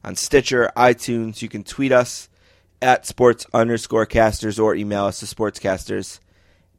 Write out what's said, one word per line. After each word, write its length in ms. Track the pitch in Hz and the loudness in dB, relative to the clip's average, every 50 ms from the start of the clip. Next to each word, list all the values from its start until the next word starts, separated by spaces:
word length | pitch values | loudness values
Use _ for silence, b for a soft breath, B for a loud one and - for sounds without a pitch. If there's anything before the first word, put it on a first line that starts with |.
| - | -12
on 100 | 101 98 | -10 -8
Stitcher, 560 | - - - - 135 127 - 135 123 117 - - | -8 -4 2 2 2 4 4 0 0 0 0 2
iTunes. 640 | 120 123 123 120 - - - 120 117 113 113 110 - | 4 4 4 4 2 -2 -4 -4 -4 -4 -6 -8 -12
You 60 | 117 107 | -12 -10
can 160 | - 107 98 | -10 -12 -14
tweet 260 | - - - 135 135 | -12 -6 -4 0 4
us 380 | 127 123 123 - - - - _ _ _ _ _ _ _ _ _ _ _ | 4 4 4 2 -6 -14 -16 _ _ _ _ _ _ _ _ _ _ _
at 240 | 123 127 127 - - | 2 2 2 2 0
sports 400 | - - - 127 123 113 - - _ - | -10 -2 4 4 4 4 2 -6 _ 0
underscore 500 | 117 117 117 117 110 - - - 113 110 | 0 2 2 0 -4 -4 -2 0 0 0
casters 520 | - - 113 113 110 104 - 110 107 98 107 | 2 2 2 2 2 2 -2 -6 -6 -2 0
or 160 | 110 110 85 | 0 0 0
email 300 | 87 104 104 104 101 101 | -2 -4 -4 -4 -2 -2
us 140 | 98 92 - | -4 -4 -6
to 60 | 107 | -12
sportscasters 960 | 98 - - 110 101 - - - 98 95 90 - - 101 101 98 - - - _ _ _ _ _ _ _ _ _ _ _ | -14 -6 -4 -6 -6 -6 -4 -4 -4 -4 -4 -6 -8 -8 -8 -8 -10 -16 -20 _ _ _ _ _ _ _ _ _ _ _